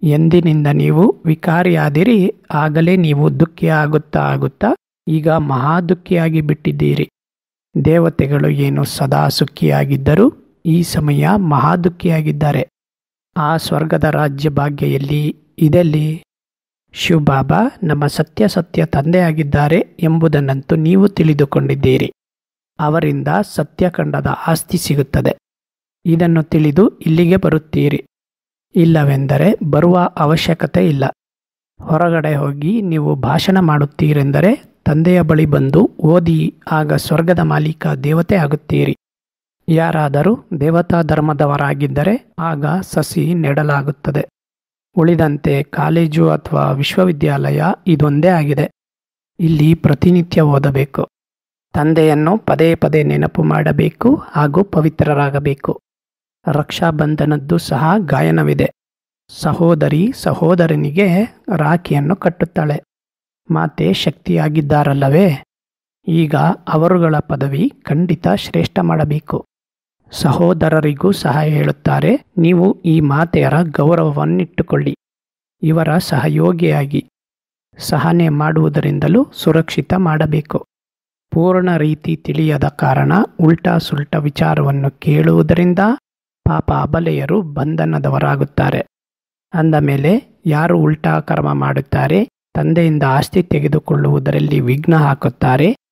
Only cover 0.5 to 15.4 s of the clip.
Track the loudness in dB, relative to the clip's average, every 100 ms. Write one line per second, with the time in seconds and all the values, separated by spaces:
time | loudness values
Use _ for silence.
0.5 | 2 2 0 2 4 2 2 -2 -2 0
1.5 | 0 2 2 0 2 2 4 2 -2 -6
2.5 | -2 0 0 2 2 2 2 0 2 -2
3.5 | 0 -2 0 0 -2 -2 -4 -2 -2 -4
4.5 | -2 -2 -2 _ _ -4 -2 0 0 -2
5.5 | -2 0 0 0 -4 -2 -2 0 -2 -2
6.5 | -2 -2 -2 -2 -2 -4 _ _ _ _
7.5 | _ _ -2 2 2 2 0 -2 0 0
8.5 | 0 -2 -2 -4 -4 -2 0 0 0 -4
9.5 | -2 0 0 0 -2 0 2 2 0 _
10.5 | _ -2 0 0 -2 0 0 2 0 0
11.5 | 0 2 0 -2 -2 -2 -2 -2 -2 -2
12.5 | -2 -6 _ _ _ _ _ _ -4 -2
13.5 | -2 -2 -4 -2 0 0 0 -2 -2 -4
14.5 | -2 -4 -4 -4 -2 -2 -4 -4 -8